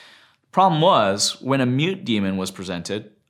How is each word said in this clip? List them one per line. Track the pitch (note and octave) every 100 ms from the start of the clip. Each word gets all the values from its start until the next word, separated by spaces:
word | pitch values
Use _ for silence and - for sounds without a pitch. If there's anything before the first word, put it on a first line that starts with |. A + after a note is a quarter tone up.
| - _ _ _ _
Problem | - F#3+ D#3
was, | E3+ D#3+ G#2 G2+ - -
when | B2+ C3+
a | B2
mute | B2+ E3 F#3+ G2
demon | G#2+ G2 F#2+
was | F#2
presented, | - F#2 F2 E2+ G2+ - _ _